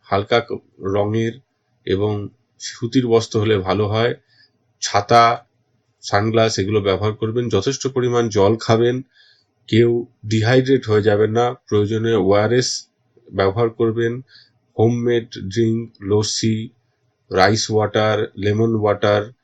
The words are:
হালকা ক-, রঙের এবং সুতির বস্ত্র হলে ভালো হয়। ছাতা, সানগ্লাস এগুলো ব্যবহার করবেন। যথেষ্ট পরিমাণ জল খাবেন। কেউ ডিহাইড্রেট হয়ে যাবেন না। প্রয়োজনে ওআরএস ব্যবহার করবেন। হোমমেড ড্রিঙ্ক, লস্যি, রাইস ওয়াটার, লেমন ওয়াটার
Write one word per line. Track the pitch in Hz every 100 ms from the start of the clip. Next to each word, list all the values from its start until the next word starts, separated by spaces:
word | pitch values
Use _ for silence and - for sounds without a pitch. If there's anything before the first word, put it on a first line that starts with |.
হালকা | _ 98 104 120
ক-, | - - _ _
রঙের | 92 101 104 110 113 127 _ _ _ _
এবং | - 95 104 104 101 _ _ _
সুতির | - - 120 131 123
বস্ত্র | 113 110 117
হলে | 107 107
ভালো | 92 95 107
হয়। | 110 120 - _ _ _ _ _ _
ছাতা, | - 104 - 117 117 117 _ _ _ _ _ _
সানগ্লাস | - 104 110 113 110 107
এগুলো | 98 107
ব্যবহার | 98 92 107
করবেন। | 107 110 113 120
যথেষ্ট | 127 139 135 131
পরিমাণ | 131 123 120 117
জল | 104 98 113
খাবেন। | - 113 120 127 131 _ _ _ _ _ -
কেউ | 110 120 120 120 _ 110
ডিহাইড্রেট | 110 107 127 131 135 110
হয়ে | 107
যাবেন | 104 104 107
না। | 110 120
প্রয়োজনে | 127 _ 107 104 110 113
ওআরএস | 113 92 101 107 120 127 - - _ _ _ _
ব্যবহার | 95 98 95 117
করবেন। | 113 117 113 117 123 - - _ _ _ -
হোমমেড | 113 120 120 120 113 - 98
ড্রিঙ্ক, | 101 113 113 117 _
লস্যি, | 98 104 107 - 113 110 110 _ _ _ _ _ _
রাইস | 95 95 107 -
ওয়াটার, | 107 104 110 107 107 - -
লেমন | 98 104 113
ওয়াটার | 113 104 101 107 104 107 -